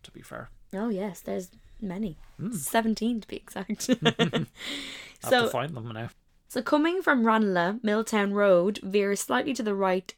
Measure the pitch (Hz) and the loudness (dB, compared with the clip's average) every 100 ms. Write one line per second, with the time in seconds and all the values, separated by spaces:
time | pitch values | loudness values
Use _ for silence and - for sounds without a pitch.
0 | - - - 117 - - - 190 233 190 | -20 -20 -16 -14 -14 -18 -12 -6 -2 -2
1 | 208 170 - 196 180 - - - 202 180 | -4 -8 -8 -6 -8 -16 -20 -12 -8 -6
2 | 220 151 - - 170 220 139 233 226 214 | -6 -8 -16 -10 -8 -6 -2 0 0 0
3 | 220 233 - - - - 190 214 - - | -2 -2 -6 -12 -12 -10 -8 -6 0 2
4 | 151 - 170 226 143 - - 285 - - | 2 2 0 0 -4 -8 -12 -10 -12 -14
5 | - - - 247 226 123 139 139 113 110 | -18 -12 2 2 4 0 -4 -6 -10 -8
6 | 117 - _ _ _ - 226 294 320 370 | -10 -12 _ _ _ -6 2 2 4 2
7 | 330 277 226 220 208 180 170 220 208 208 | 2 4 4 4 4 2 0 0 0 0
8 | 220 220 196 202 202 180 185 208 190 202 | 0 0 2 4 6 6 4 -2 0 0
9 | 202 202 - 247 - 254 214 196 190 185 | 2 0 0 -2 0 -2 -2 0 2 2
10 | - | -2